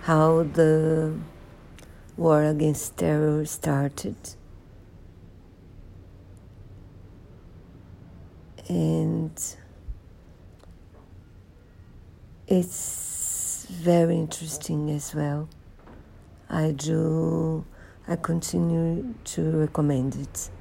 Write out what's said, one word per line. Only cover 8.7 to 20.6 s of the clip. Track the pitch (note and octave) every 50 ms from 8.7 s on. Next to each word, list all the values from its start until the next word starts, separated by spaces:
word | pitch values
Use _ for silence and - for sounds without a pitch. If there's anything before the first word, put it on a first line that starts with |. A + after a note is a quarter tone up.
| F3 F3 D#3+ D#3+ D#3+ E3 D#3+ D#3+ E3 E3 E3 D#3 D#3+ - - - - - - - - - - - - - - - - - - - - - - - - - - - - - - - - - - - - - - - - - - - - - - - - - - - - - - - - - - - - - - -
it's | G3 F#3 F3 F3+ - - - - - - - - - - - - - - - - - - - -
very | F#3 F3 E3 F3 F3 E3+ E3+ E3 E3+
interesting | E3+ D#3+ D#3 - - D#3+ D#3+ D#3+ - - - E3 D3+ D3+ D3+
as | D3+ D3 C#3+ - -
well. | D3+ D3+ D3 C#3+ D3 D#3 D#3 - - - - - - - - - - - - - - - - - - - -
I | - - D#3 D#3
do, | D3 C#3 C#3+ D3+ D#3+ D#3+ D#3+ D#3+ D#3+ D#3+ E3 E3 E3 E3 E3 D#3+ D#3+ D#3 - - - - - - - - - -
I | E3+
continue | E3+ E3+ - E3 E3 - - - F3 E3+ E3+ E3+ E3 E3 E3 E3 E3+ - B3 A3+ - -
to | - - - E3 D#3+
recommend | D#3+ D#3 D#3 D3+ - - D3 D3 C#3+ C3 B2+ C3+ C3
it. | C3 C#3 - - - - - - -